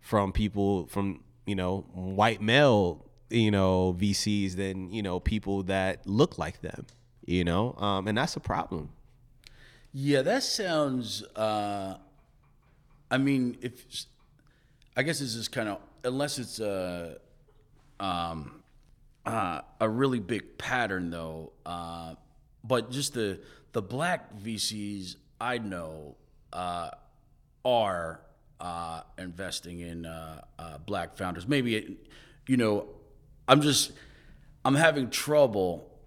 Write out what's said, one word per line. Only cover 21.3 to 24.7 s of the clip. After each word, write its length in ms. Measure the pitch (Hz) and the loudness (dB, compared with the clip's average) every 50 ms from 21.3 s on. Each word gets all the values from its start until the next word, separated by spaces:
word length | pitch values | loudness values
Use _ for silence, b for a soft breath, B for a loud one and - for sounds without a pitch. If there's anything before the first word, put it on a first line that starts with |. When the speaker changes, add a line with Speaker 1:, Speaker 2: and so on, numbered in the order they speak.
| 80 80 80 - - - - | -8 -10 -12 -14 -16 -16 -12
Speaker 2:
uh, 500 | - 87 87 85 85 85 82 82 82 80 - - _ _ _ _ _ _ _ - | -10 -8 -8 -8 -10 -10 -10 -12 -12 -14 -16 -20 _ _ _ _ _ _ _ -4
but 280 | 113 127 120 113 120 | -2 0 0 0 -2
just 240 | 127 139 139 - - | -4 -4 -4 -4 -2
the, 260 | 123 110 101 92 - B B B B B B - | -2 -2 -2 -4 -6 B B B B B B -6
the 80 | 117 | -6
Black 540 | 98 92 117 131 160 180 180 - - - - | -6 -4 -4 -4 -2 -2 -2 -4 -6 -10 -16
V 240 | 104 98 113 113 101 | -12 -10 -8 -6 -4
Cs 580 | - - | -4 -4